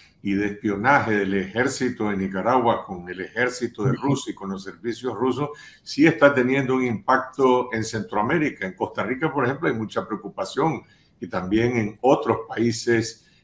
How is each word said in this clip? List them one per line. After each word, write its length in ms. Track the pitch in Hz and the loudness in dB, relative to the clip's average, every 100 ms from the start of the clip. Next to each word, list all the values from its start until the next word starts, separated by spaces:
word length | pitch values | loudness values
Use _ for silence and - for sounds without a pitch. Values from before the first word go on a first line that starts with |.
| - _ | -20 _
y 120 | 101 | -2
de 140 | 98 104 | 0 0
espionaje 640 | 202 107 101 117 139 - | -2 -4 0 2 4 2
del 220 | 104 95 | 0 0
ejército 760 | 98 92 113 131 - 127 - 107 | -2 -2 -2 -2 0 -2 -2 -2
de 80 | 95 | -2
Nicaragua 680 | 95 95 98 123 113 110 - | -2 -2 2 2 2 0 -4
con 240 | 90 87 | -12 -10
el 120 | 90 | -10
ejército 640 | 87 113 123 - 117 - 107 | -8 -2 -2 -2 -6 -2 -2
de 80 | |
Rusia 380 | - 135 135 - | 0 0 -2 -4
y 40 | - | -8
con 140 | 98 | -8
los 120 | 95 | -8
servicios 500 | 95 85 113 107 123 101 | -10 -10 -8 -6 -6 -2
rusos 340 | 127 120 147 - - - | -2 0 -4 -8 -20 -20
sí 240 | - - 160 | -6 4 4
está 280 | 160 143 | 8 6
teniendo 420 | 131 123 139 131 131 | 6 2 2 0 0
un 100 | 123 | 0
impacto 880 | 104 - 131 - - 131 127 120 | 0 2 2 0 2 4 4 2
en 100 | 113 | -4
Centroamérica. 840 | 110 113 98 104 117 165 147 - 95 | -4 -4 -4 -2 0 0 0 -4 -8
En 60 | |
Costa 300 | - 110 - | -4 -6 -4
Rica, 300 | 101 131 156 | -4 -2 -2
por 120 | 143 123 | 0 -2
ejemplo, 240 | 147 165 | 0 -2
hay 60 | 113 | -2
mucha 300 | 107 117 98 | -4 -6 -6
preocupación 760 | 104 98 - 95 - 160 113 - _ _ _ | -6 -8 -8 -6 0 0 -2 -8 _ _ _
y 80 | 90 | -8
también 500 | 92 92 107 120 123 | -6 0 2 2 0
en 200 | 104 - | -2 2
otros 380 | 127 147 - 104 - | 4 4 2 -2 -4
países, 760 | - 117 117 120 113 110 - _ _ | -2 -2 0 2 2 0 -8 _ _